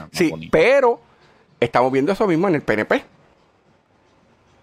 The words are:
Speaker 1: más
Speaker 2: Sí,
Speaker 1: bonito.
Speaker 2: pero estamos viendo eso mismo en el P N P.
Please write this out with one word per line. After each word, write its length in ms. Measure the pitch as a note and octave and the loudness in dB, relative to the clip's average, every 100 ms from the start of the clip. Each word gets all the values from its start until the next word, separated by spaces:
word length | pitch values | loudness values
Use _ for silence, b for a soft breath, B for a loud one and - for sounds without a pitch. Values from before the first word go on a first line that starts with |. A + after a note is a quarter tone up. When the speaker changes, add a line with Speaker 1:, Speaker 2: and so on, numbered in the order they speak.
Speaker 1:
más 80 | D#2 | -8
Speaker 2:
Sí, 200 | - E3 | -4 -4
Speaker 1:
bonito. 180 | D#2 E2+ | -4 -2
Speaker 2:
pero 500 | D#3+ G3 C#4 B3 - _ b b b b - | 2 4 4 2 0 _ b b b b -6
estamos 300 | A#2 B2 C3 | -2 0 0
viendo 200 | C3 D3 | 0 -2
eso 120 | G3 A3 | 0 0
mismo 200 | D#3+ G3+ | 0 0
en 80 | D3 | -2
el 60 | |
P 120 | - | -2
N 120 | G#2 - | -2 -2
P. 180 | C#4 - _ _ _ _ _ _ _ _ _ _ _ _ _ _ _ | -4 -6 _ _ _ _ _ _ _ _ _ _ _ _ _ _ _